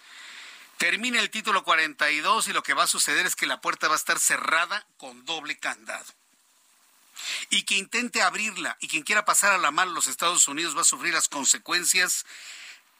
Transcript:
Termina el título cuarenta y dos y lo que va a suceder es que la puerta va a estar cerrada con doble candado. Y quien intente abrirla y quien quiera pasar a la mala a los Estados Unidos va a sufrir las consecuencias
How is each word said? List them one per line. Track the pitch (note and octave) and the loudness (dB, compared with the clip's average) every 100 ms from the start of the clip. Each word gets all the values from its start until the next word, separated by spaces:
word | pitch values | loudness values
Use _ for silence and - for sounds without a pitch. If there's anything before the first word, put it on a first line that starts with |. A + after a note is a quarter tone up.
| - - - - - - - - | -16 -20 -18 -18 -18 -20 -16 -2
Termina | E3+ F#3+ B3 A#3+ | 0 0 0 0
el | G3+ | 0
título | G#3+ - F#3+ | -2 0 0
cuarenta | F3 D#3+ D#3 C#3 D3+ | 2 2 2 0 0
y | D3+ | 2
dos | E3+ G#3+ G3 | 2 2 2
y | |
lo | E3+ | -2
que | - | 0
va | C#3+ | 2
a | E3+ | 2
suceder | - - D3+ | 2 2 2
es | F3+ | 0
que | - D3+ | 0 -2
la | B2+ | -2
puerta | E3+ D#3+ D#3+ | -2 0 0
va | |
a | D#3 | 0
estar | - D#3+ | 0 2
cerrada | - C#3 - D#3+ F3 G3+ - _ | 2 2 2 0 0 -4 -10 _
con | C3+ B2 | -18 -14
doble | B2+ D#3+ D3 D3 | -8 -8 -6 -6
candado. | C#3+ G#2+ A2+ G2 - - _ _ _ _ _ _ _ _ _ - - - - | -6 -6 -8 -10 -12 -20 _ _ _ _ _ _ _ _ _ -14 -8 -6 -2
Y | G3 | -2
quien | - G3 | 0 -4
intente | F#3+ A3+ A#3+ A3+ | -2 -4 -2 2
abrirla | F#3+ F#3 A3 F3+ C3+ - | 2 2 -6 -4 -6 -6
y | - | -6
quien | D#3+ | -6
quiera | C#3+ G#3+ | 0 0
pasar | G#3 E3 G3+ | 4 4 4
a | F#3 | 4
la | D3+ | 2
mala | D#3 F#3 | 2 0
a | |
los | D#3+ C3+ | 0 -2
Estados | B2+ F3 F3 - | 0 2 4 2
Unidos | C#3+ E3+ D3 | 2 -2 2
va | |
a | |
sufrir | - C#3 D#3+ | 0 2 0
las | E3 - | 0 0
consecuencias | D3 B2 A#2+ - F3 E3 F#3 F3 - - - - - - - _ | 0 0 0 0 0 2 2 2 0 -6 -16 -18 -18 -18 -20 _